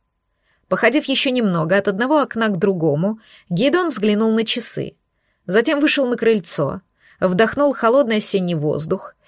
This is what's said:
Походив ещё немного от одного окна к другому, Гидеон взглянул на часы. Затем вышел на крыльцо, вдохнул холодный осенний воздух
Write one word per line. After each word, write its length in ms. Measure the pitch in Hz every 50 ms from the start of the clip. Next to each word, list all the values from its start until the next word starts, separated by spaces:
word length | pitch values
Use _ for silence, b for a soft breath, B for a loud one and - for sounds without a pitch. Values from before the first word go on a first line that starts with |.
| _ _ _ _ _ _ _ _ _ _ _ _ _ _
Походив 380 | 185 - 233 226 240 302 -
ещё 240 | - 269 - - 240
немного 480 | 254 247 226 196 175 165 160 160 190 202
от 100 | 196 208
одного 320 | 190 190 247 254 311 302
окна 300 | 262 - - 226 226 220
к 100 | 196 165
другому, 600 | 202 196 190 170 160 156 139 151 175 208 220 220 b b b b b b
Гидеон 400 | 175 170 247 285 294 359 359 330
взглянул 440 | 240 202 196 214 208 208 226 226 220
на 100 | 226 226
часы. 540 | 226 - 240 - - - - 135 - - _ _ _ _ _ _ _ _ _ _
Затем 340 | - 180 220 240 311 302 285
вышел 260 | 294 285 - 294 269 247
на 100 | 240 233
крыльцо, 640 | 226 226 226 208 165 - - - 147 - - 196 - _ b b b b b b
вдохнул 520 | 180 185 185 208 226 220 - 262 294 285 262
холодный 440 | - 240 226 240 277 269 220 220 214
осенний 380 | 214 - - 196 180 175 170
воздух 600 | 151 147 151 - - 156 156 185 196 - - - B B